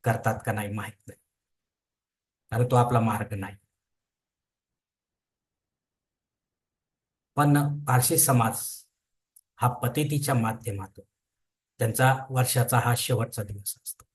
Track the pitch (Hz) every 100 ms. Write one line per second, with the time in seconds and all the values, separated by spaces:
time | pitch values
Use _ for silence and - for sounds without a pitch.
0 | - 117 113 110 - 107 104 104 104 -
1 | - - _ _ _ _ _ _ _ _
2 | _ _ _ _ _ 113 120 123 123 120
3 | 113 107 107 101 95 101 _ _ _ _
4 | _ _ _ _ _ _ _ _ _ _
5 | _ _ _ _ _ _ _ _ _ _
6 | _ _ _ _ _ _ _ _ _ _
7 | _ _ _ - 147 143 147 - - 127
8 | - 165 - 123 113 - - - _ _
9 | _ _ _ _ _ _ 120 - 123 147
10 | 151 147 147 123 113 113 - 101 98 -
11 | - _ _ _ _ _ _ _ 117 110
12 | 131 131 - 127 123 127 120 120 120 120
13 | - 113 113 - 101 101 101 - - -
14 | _